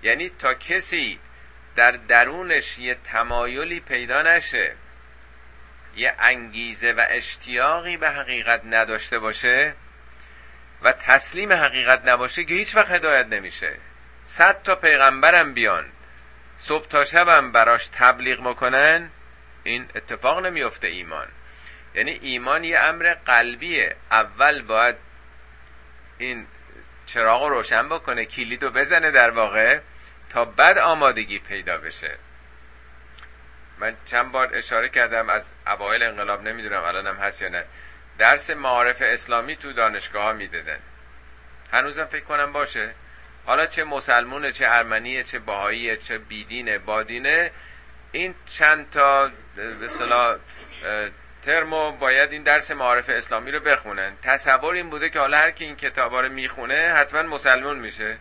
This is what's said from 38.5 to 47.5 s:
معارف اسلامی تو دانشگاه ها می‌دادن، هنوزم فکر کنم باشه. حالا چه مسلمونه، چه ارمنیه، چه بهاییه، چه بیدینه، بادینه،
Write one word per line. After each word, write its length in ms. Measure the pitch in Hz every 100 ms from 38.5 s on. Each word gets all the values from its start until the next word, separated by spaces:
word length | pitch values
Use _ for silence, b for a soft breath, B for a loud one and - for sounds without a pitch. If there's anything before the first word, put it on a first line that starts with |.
معارف 520 | 156 139 123 120 123
اسلامی 540 | 127 117 - 120 123 156
تو 180 | 147
دانشگاه 500 | 120 113 104 - 107
ها 100 | 104
می‌دادن، 460 | 110 95 85 78 73 - - - - - - - - -
هنوزم 320 | 117 139 147 156
فکر 180 | 156
کنم 280 | - 147 143
باشه. 420 | 147 143 120 110 113 B B B B -
حالا 200 | 131 160
چه 180 | -
مسلمونه، 680 | 156 143 131 123 120 139 143
چه 160 | 123 131
ارمنیه، 540 | 117 113 110 120 131
چه 160 | 123 123
بهاییه، 580 | - 101 101 110 117 110
چه 200 | - 113
بیدینه، 600 | 107 107 107 117 120 104
بادینه، 760 | 98 107 110 120 135 160 170